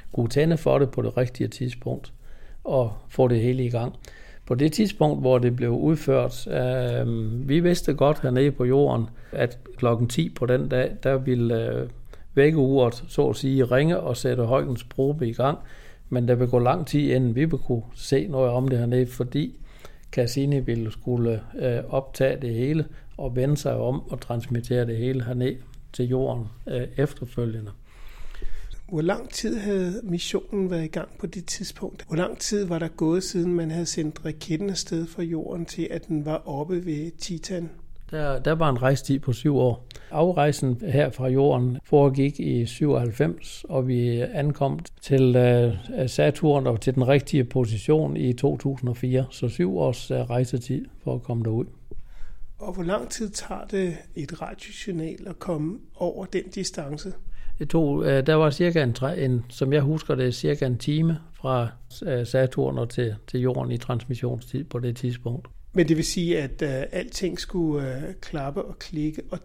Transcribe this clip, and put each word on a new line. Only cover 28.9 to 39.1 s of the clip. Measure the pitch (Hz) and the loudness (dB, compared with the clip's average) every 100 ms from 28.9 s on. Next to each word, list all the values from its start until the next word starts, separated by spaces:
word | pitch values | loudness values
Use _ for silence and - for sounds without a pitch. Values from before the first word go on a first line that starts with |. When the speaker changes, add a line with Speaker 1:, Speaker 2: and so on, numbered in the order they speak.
| 160 | 0
Speaker 2:
lang | 165 226 262 | 0 0 -4
tid | - 220 226 | -6 -4 -2
havde | 202 196 180 196 | 0 0 0 -4
missionen | 202 175 - 190 - 202 185 | -4 -4 -2 -4 -4 -2 -2
været | 170 | -2
i | 156 | -4
gang | 175 - - | -6 -8 -10
på | 175 | -10
det | 185 | -8
tidspunkt? | - - 185 - 202 - - | -8 -8 -10 -10 -12 -12 -6
Hvor | 160 | -2
lang | 180 - | -2 -4
tid | - 208 | -4 -2
var | 190 165 | -2 -2
der | 165 | -4
gået, | - 160 175 | -2 0 0
siden | 185 185 170 | -2 -2 0
man | 175 160 | 0 -2
havde | 160 165 | -4 -4
sendt | - 151 151 | -4 -4 -6
raketten | 160 156 - 156 202 | -8 -8 -4 -2 -2
afsted | 185 - 165 165 | -4 -4 -4 -4
fra | - | -6
jorden, | 170 160 - 175 | -4 -4 -4 -6
til | 165 - - | -6 -6 -6
at | 165 - | -6 -4
den | 156 | -4
var | 147 156 - | -2 -4 -4
oppe | 139 156 180 180 | -6 -4 -4 -2
ved | 147 165 - | -4 -6 -8
Titan? | - 165 - 180 165 - - - - | -8 -8 -6 -6 -6 -10 -14 -14 -8
Speaker 1:
Der, | 156 147 131 | -2 0 2
der | 135 | 2
var | 165 156 | 4 4
en | 123 | 4
rejsetid | 127 139 - | 4 2 2